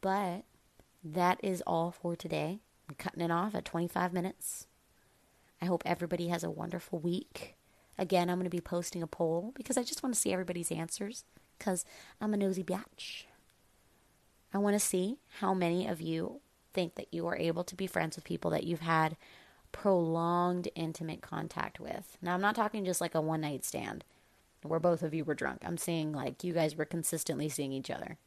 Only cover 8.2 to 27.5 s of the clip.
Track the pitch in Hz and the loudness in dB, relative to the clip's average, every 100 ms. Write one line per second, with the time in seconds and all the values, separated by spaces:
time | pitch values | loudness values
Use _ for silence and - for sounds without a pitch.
8.2 | 175 180 185 175 - 175 175 175 165 - | 4 2 0 -2 -2 -2 -2 -4 -6 0
9.2 | 165 165 208 269 233 247 247 - 254 233 | 2 2 -2 -8 -2 0 0 -4 -2 0
10.2 | - 185 180 175 170 165 165 - 202 247 | 2 0 -2 -4 -2 -2 -4 -4 -6 -8
11.2 | - - _ _ - 180 - - - - | -14 -20 _ _ -2 -2 -2 -10 -20 -6
12.2 | 214 208 196 190 175 185 233 - - - | 0 2 2 2 -2 -4 -6 -12 -10 -10
13.2 | - - _ _ _ _ _ _ _ _ | -14 -20 _ _ _ _ _ _ _ _
14.2 | _ _ _ 196 202 202 - 185 190 269 | _ _ _ 0 4 4 4 2 2 -2
15.2 | _ - 190 190 170 175 - 160 165 160 | _ -2 2 4 4 4 0 -2 -2 0
16.2 | 170 277 _ _ _ - 170 - - 165 | -2 -6 _ _ _ -2 -2 -2 -6 -4
17.2 | 170 - 165 165 175 180 190 185 165 165 | -2 0 0 0 -2 -4 -2 0 0 -2
18.2 | - 170 170 156 160 165 165 160 156 165 | -6 -2 2 0 0 -2 4 4 4 0
19.2 | - - - - - - 208 185 165 165 | -14 -20 -20 -20 -16 -2 4 4 4 2
20.2 | 170 175 175 180 175 - 165 160 165 160 | 4 4 4 2 -2 -4 -4 -4 -6 -8
21.2 | - 160 165 - - - - - - - | -8 -6 -6 -4 -6 -6 -8 -8 -10 -8
22.2 | 175 180 202 226 208 214 190 180 170 165 | -2 2 2 2 0 0 0 0 2 2
23.2 | 156 160 151 135 - - - - - _ | 2 2 0 -2 -4 -4 -4 -8 -12 _
24.2 | _ _ _ _ 143 160 170 170 165 160 | _ _ _ _ -2 2 4 4 0 -2
25.2 | 151 147 69 - - 170 - 165 156 151 | -2 -2 -2 -4 -6 -4 -2 0 0 -2
26.2 | 135 127 180 170 156 147 151 170 160 160 | -4 -4 -2 2 2 2 -2 -2 -2 -2
27.2 | - 147 151 | -2 -2 -2